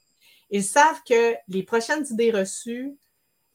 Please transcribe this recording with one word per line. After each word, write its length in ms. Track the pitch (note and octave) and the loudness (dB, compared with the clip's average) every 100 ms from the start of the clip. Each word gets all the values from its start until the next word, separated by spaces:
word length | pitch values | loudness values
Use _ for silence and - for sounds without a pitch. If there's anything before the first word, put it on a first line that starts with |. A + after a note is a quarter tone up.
| _ _ _ _ _ | _ _ _ _ _
Ils 120 | G3+ | -4
savent 380 | F#3+ C#4+ D#4 D#4+ | 0 4 4 2
que 280 | - A#3 A#3 A3+ - | 0 2 2 0 -6
les 140 | F#3+ | -6
prochaines 420 | F#3 A3+ A3+ D4+ C#4 | -2 -2 -2 -4 -2
idées 200 | A3+ A#3 | 0 0
reçues, 640 | G#3 F#3+ - A#3 A#3+ C#4 C#4+ _ _ _ _ _ | 0 -2 -8 -10 -10 -10 -14 _ _ _ _ _